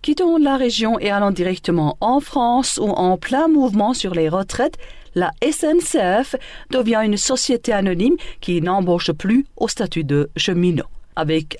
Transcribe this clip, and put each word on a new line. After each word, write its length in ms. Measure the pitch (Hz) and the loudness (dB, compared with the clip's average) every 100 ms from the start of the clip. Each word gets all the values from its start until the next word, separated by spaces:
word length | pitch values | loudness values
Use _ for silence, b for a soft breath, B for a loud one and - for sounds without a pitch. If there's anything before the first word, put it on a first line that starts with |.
Quittons 360 | - 302 359 330 | -2 0 2 4
la 180 | 285 269 | 4 2
région 420 | 247 226 220 226 | 0 0 0 0
et 120 | 208 | 0
allons 200 | 202 202 | 0 0
directement 640 | 180 180 185 - 170 151 - | 2 0 -2 0 2 0 0
en 180 | 214 277 | 0 0
France 640 | 277 269 240 247 262 - | 0 0 2 2 0 -2
où, 60 | 208 | -2
en 280 | - 185 185 | 2 2 0
plein 280 | - 262 320 | 0 0 4
mouvement 480 | 311 254 202 208 | 4 4 2 0
sur 220 | 254 190 170 | 0 -2 0
les 120 | 156 | 0
retraites, 500 | 180 196 - 285 - B B B | 0 -4 -2 -2 -2 B B B
la 160 | - 180 - | -2 -2 -2
S 200 | 277 302 | -2 0
N 180 | 311 339 | 2 2
C 200 | 339 302 185 202 | 2 0 2 2
F 100 | 269 254 B B B | 0 -6 B B B
devient 320 | 262 226 220 | -2 2 2
une 120 | 220 208 | 2 0
société 560 | - 254 - 240 - | 0 -2 0 -2 0
anonyme 440 | 208 196 175 233 330 B B | 0 0 2 2 0 B B
qui 200 | - 175 | -2 -2
n'embauche 520 | 170 196 180 170 175 | 0 0 2 0 0
plus 340 | 156 190 240 277 - | -2 2 0 0 -4
au 120 | 226 | -4
statut 340 | - 190 165 | -2 -4 -4
de 260 | 143 143 147 - | 0 0 0 -2
cheminot. 500 | - 175 180 160 - - - - | -2 2 2 0 -4 -14 -10 -4
Avec 420 | 156 160 156 | 0 0 -2